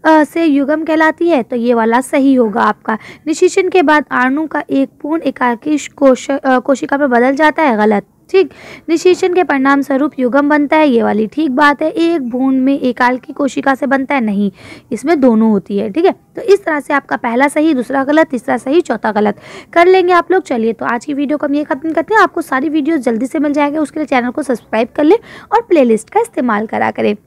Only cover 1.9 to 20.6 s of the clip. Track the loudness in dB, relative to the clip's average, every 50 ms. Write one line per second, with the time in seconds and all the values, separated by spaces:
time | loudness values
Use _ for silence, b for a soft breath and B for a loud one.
1.9 | 0 0 0 0 -2 0 2 2 4 2 2 0 0 0 0 0 -2 _ _ -6
2.9 | -6 -6 B B B B B -6 0 2 0 2 2 0 -2 2 2 2 4 4
3.9 | 2 2 0 _ -2 0 0 0 0 -2 -4 -4 -6 -8 -6 -2 -2 -2 -2 -2
4.9 | _ _ -8 -6 -6 -2 -2 -4 -4 -2 -2 -2 -2 -4 -4 -4 -4 -4 -4 -10
5.9 | _ 2 2 2 2 2 0 -6 -6 -2 0 0 0 0 2 0 -2 -2 -2 -4
6.9 | -2 -2 0 2 2 2 2 2 2 2 2 2 2 2 0 0 2 2 2 2
7.9 | 0 0 -2 _ _ _ _ _ 2 2 2 0 B B B B B B B -4
8.9 | -4 2 2 2 2 2 0 0 0 0 0 0 0 0 2 2 2 0 0 -2
9.9 | -2 -2 -2 -2 -2 -2 -2 0 0 0 2 2 2 0 2 2 2 2 4 4
10.9 | 2 2 2 0 0 0 -2 -4 -2 -4 -2 -2 2 2 2 2 2 0 -2 -4
11.9 | -2 0 0 0 0 -2 -4 -4 -4 -2 0 0 0 2 2 0 0 0 -2 -4
12.9 | 0 0 0 0 0 -2 -8 -14 -6 -4 -4 -2 -2 -2 -2 -2 -2 -2 -2 -2
13.9 | -2 -2 -2 -2 -2 -2 -2 -2 -2 0 -2 -2 B B B B B B B _
14.9 | -10 -6 0 0 0 4 4 4 4 4 2 2 2 0 -2 -4 -4 -4 -4 -4
15.9 | -2 0 0 0 0 -2 _ _ _ -8 2 2 2 2 2 -4 -4 -4 -4 -2
16.9 | -4 -4 -2 -4 -8 -6 -4 -4 0 0 0 2 2 0 0 2 0 0 -2 -4
17.9 | -4 -4 -2 0 2 2 2 0 -2 -8 -4 -4 -4 -4 -2 0 0 0 0 -2
18.9 | -6 -4 -4 -2 -2 0 0 0 -2 B B B B B B B 0 2 4 4
19.9 | 4 4 4 2 2 0 2 2 -2 -2 0 -2 -4 -2